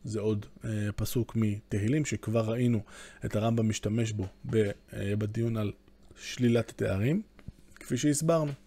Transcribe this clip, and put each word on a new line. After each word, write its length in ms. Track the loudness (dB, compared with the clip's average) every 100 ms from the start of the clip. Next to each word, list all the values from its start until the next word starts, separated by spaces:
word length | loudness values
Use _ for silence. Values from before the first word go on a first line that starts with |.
זה 160 | -6 -2
עוד, 260 | 0 -2 -4 -10 -6
אה, 40 | -2 -2 -2
פסוק 380 | -2 0 0 2
מתהילים 680 | 2 0 -4 -2 2 0 0
שכבר 460 | -4 0 0 0
ראינו 300 | 2 4 2 -2 -18 -20 -8 -4
את 100 | 0
הרמב"ם 340 | 2 2 2
משתמש 420 | 0 0 0 0
בו 140 | -2 -6 -8 0
ב-, 220 | 2 2 -2 -12
אה, 200 | -6 -2 0
בדיון 400 | -2 -2 -2 0
על 140 | -2 -6 -18 -20 -20 -16
שלילת 480 | -12 2 4 4 0
התארים, 520 | -4 -2 2 2 0 -2 -16 -20 -20 -20 -20
כפי 220 | -4 0
שהסברנו. 540 | 2 2 2 2 0 -6